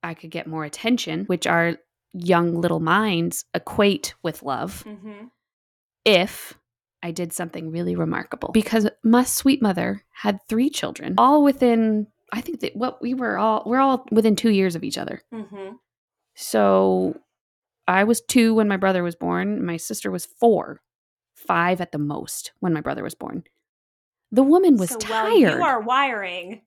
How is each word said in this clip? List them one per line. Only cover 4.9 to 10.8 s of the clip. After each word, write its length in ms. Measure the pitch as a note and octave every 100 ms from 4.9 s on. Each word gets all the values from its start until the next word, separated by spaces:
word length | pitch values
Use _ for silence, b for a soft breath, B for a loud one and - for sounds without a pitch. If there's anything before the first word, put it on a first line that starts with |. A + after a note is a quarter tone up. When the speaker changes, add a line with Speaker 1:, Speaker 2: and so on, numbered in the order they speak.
| G#3 G#3+ G3+ A#3+ _ _ _ _ _ _ _
Speaker 1:
if 500 | - F#3 F#3+ - - - _ _ _ _
I 80 | E3+
did 220 | E3+ F3
something 380 | - E3+ E3+ D#3+
really 260 | E3 F3 F3
remarkable. 540 | E3 - - - -
Because 360 | A3 G#3 A3+ G#3 -
my 200 | A3+ A#3
sweet 360 | B3+ - C4+ C#4
mother 420 | G#3+ F3+ F3 G3 _
had 280 | - G#3 G3 _
three 220 | A3 C#4
children, 440 | -